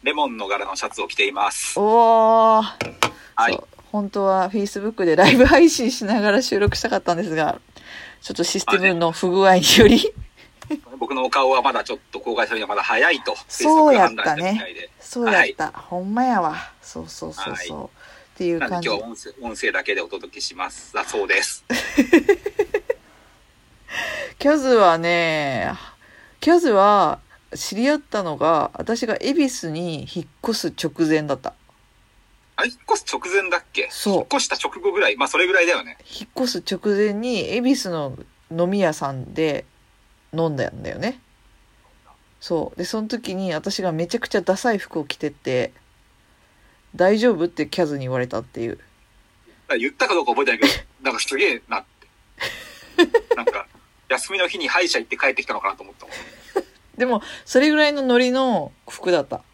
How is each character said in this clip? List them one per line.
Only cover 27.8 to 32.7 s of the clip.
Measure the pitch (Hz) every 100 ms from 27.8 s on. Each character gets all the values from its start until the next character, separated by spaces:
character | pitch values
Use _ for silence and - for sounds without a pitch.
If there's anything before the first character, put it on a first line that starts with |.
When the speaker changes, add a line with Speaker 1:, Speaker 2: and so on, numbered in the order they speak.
| 254
Speaker 2:
合 | 302
っ |
た | 294 214
の | 180 143
が、 | 156 165 -
私 | - 156 233 233
が | 214
恵 | 240
比 | 294 269
寿 | - 165
に | 156 175 156 131
引 | 185
っ | - _
越 | 233 220 170
す | -
直 | 160 - 160
前 | 156 151
だ | 135
っ |
た。 | - - _ _ _ _ _ _ _ _ _ -
Speaker 1:
あ、 |
引 | 247